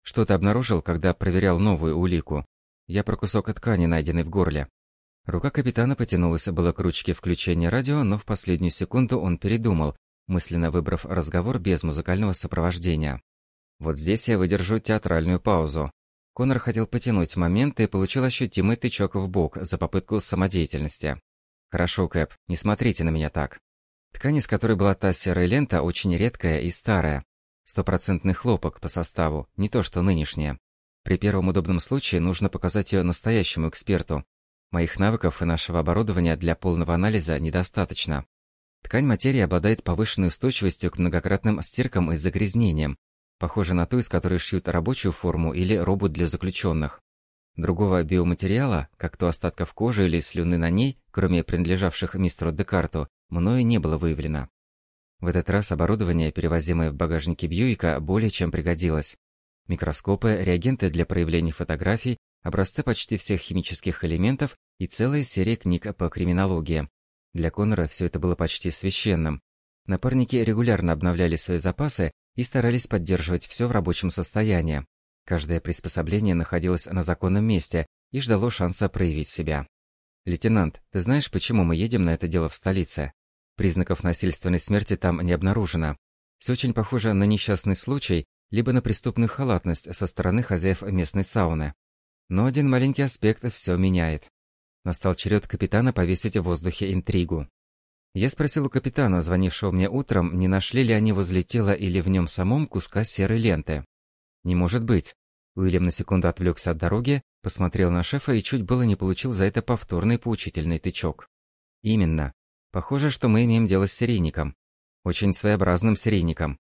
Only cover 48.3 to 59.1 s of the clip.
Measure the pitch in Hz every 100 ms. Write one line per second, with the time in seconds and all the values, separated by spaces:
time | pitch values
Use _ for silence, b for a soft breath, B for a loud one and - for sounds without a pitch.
48.3 | 85 95 110 139 87 69 _ 85 - 87
49.3 | 82 87 - 85 - 113 104 92 82 -
50.3 | 90 87 87 82 92 135 - _ - 92
51.3 | 87 - 85 85 92 95 - 90 90 90
52.3 | - 82 76 95 92 76 80 71 _ _
53.3 | 85 92 127 117 113 78 78 85 76 78
54.3 | 76 64 _ _ _ _ _ _ _ 90
55.3 | 87 82 98 101 80 85 107 90 82 78
56.3 | 82 85 82 78 85 80 71 82 80 78
57.3 | 85 85 85 127 107 85 71 78 101 110
58.3 | - 87 80 80 82 85 78 73